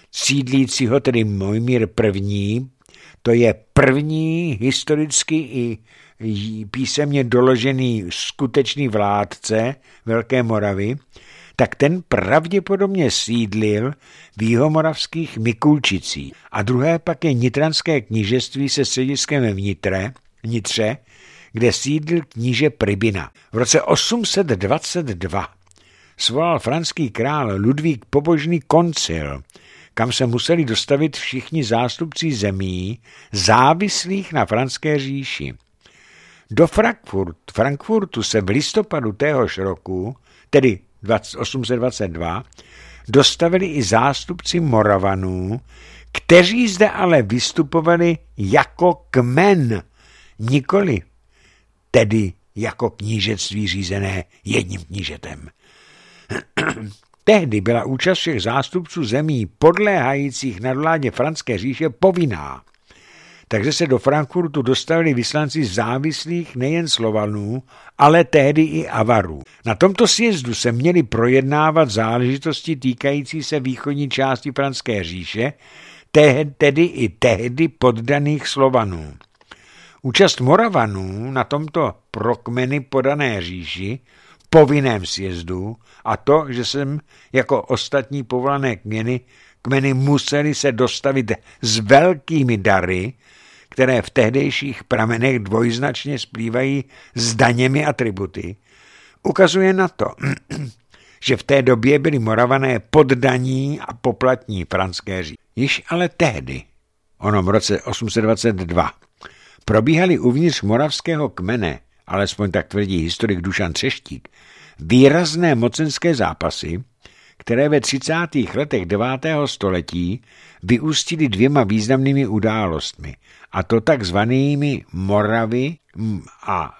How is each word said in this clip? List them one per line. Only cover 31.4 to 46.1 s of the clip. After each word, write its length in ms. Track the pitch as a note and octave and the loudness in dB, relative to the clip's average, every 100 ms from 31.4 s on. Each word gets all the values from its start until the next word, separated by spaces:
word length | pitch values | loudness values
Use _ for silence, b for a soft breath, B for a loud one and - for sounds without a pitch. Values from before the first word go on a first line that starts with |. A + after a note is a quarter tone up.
| - D#3+ | -6 -4
zástupci 680 | A#2 A2+ B2 - E3 - E3 | 0 0 -2 -4 -8 -6 -4
zemí 680 | B2 G2+ F#2+ F#2+ F2+ F#2 A#2+ B B B | -2 -2 -2 -4 -4 -6 -8 B B B
závislých 1000 | G2+ F#2 A2+ C3 E3+ G3+ - F3 G3 F#3+ | -2 4 6 6 4 0 -4 -4 -6 -4
na 120 | D3+ G2+ | -2 0
franské 540 | G#2+ C3 - D3+ D3+ | 0 -2 -4 -2 -2
říši. 540 | C3+ C#3 C3 - C2+ A#1+ _ _ b b b b b b b | -2 -8 -8 -8 -10 -12 _ _ b b b b b b b
Do 160 | G#2+ E3 | 2 4
Frankfurt-, 840 | - A3 A#3 - G2 F2+ E2 - | 4 0 -2 -6 -6 -4 -8 -8
Frankfurtu 720 | - B2+ C#3+ - A3 F#3+ - | -2 -2 -2 -2 -2 -2 -4
se 180 | G#2+ A2+ | -2 -2
v 80 | F#2+ | 0
listopadu 600 | A2+ D3+ G#3+ G#3+ E3 A2+ | 0 0 -2 -2 -2 -4
téhož 460 | G2+ C#3+ C#3+ G#2+ - | -2 0 0 0 -2
roku, 580 | F#2+ F2+ - F#2 G2 - b b b | -6 -6 -6 -6 -6 -10 b b b
tedy 300 | D3 C3 F#2+ _ _ G2 A2 - - | 4 4 2 _ _ -2 -2 -2 -10
osm 280 | B2 C3+ A2 | -8 -6 -4
set 100 | A#2+ | -2
dvacet 320 | B2 - G2+ | -4 -4 -6
dva, 360 | D#2+ E2+ F#2 - B B B B B B | -6 -6 -6 -10 B B B B B B
dostavili 600 | B2 C3+ - E3+ F3+ F#3+ | 4 4 4 0 0 -2
i 160 | D3 | -4
zástupci 760 | G2+ A2+ C3+ C#3+ - F3 - F3 | 0 2 2 0 -6 -10 -4 -2
Moravanů, 1000 | D#3+ A#2 G#2 G2 F#2+ F#2+ F#2+ F#2 F#2 A#2 - B B B B | 2 2 4 4 2 -2 -4 -4 -6 -8 -10 B B B B